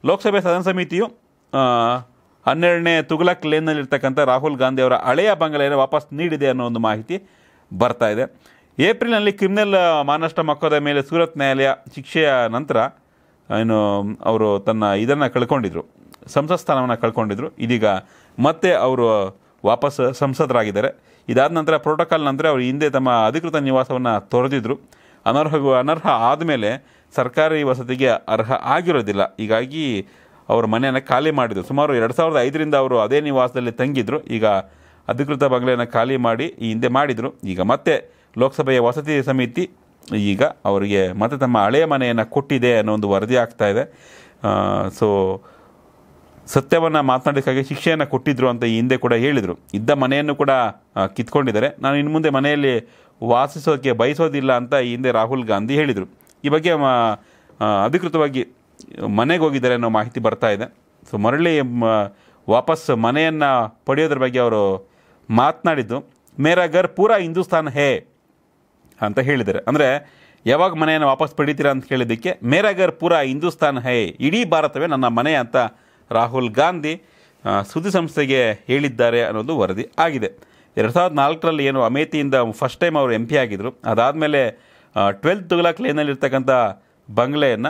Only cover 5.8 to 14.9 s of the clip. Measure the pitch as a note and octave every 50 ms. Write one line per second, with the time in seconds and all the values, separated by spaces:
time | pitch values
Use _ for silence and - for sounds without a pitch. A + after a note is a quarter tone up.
5.8 | C3+ C3 - D3+ D3 _ C#3 D3 E3+ F3 D#3 D3 C#3 C3+ B2+ B2+ B2 A#2+ A#2 A2+
6.8 | A2+ A2 G#2+ G#2+ A2 - F3 F#3+ - _ _ _ _ _ _ _ _ _ F#2+ F#2
7.8 | A#2+ B2 A#2+ - A#2+ G#2+ G#2+ A2 B2+ - _ _ _ _ _ _ _ _ _ -
8.8 | C#3 F#3+ A3 A3+ A#3 A#3 A#3 G#3+ G#3 G#3 G3 G3+ G3+ F#3+ G3 G#3 G#3+ G3+ G3 F#3+
9.8 | F3+ E3+ D#3+ D3+ C#3+ C#3 D3 D3+ D#3+ D#3+ D#3+ - D#3+ D#3 D3 C#3+ E3 D#3 D3+ D3
10.8 | D3 D3 D3 C#3+ C#3 C#3+ D#3+ E3+ E3+ E3 E3 D3 C#3 C3+ C3+ C3+ C3+ C3+ C3+ -
11.8 | _ - - C#3+ C3 - - E3 D#3 D3 C3+ B2+ A#2+ A2+ A2+ B2 D3+ C#3 - A2+
12.8 | A2+ C#3 - _ _ _ _ _ _ _ _ _ _ _ G#2+ G#2+ A2+ A2+ A2 G#2+
13.8 | G#2 G2+ G2+ G2+ G2+ G2+ G#2+ - - - A2+ A2 A2 G#2+ G2+ G2 G2 G#2+ A2 A2
14.8 | G#2+ G#2